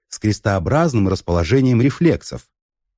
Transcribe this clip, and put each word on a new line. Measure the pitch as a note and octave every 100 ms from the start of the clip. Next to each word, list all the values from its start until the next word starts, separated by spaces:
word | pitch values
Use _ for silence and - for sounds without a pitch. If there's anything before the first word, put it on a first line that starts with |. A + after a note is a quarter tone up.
| -
с | -
крестообразным | G#2+ G#2 G#2 G2 E2+ C#3+ E3+ A#2+ F#2+
расположением | F#2+ - E2+ E2 C3+ C3 A#2+
рефлексов, | C3+ - E3+ - - - _ _ _ _ _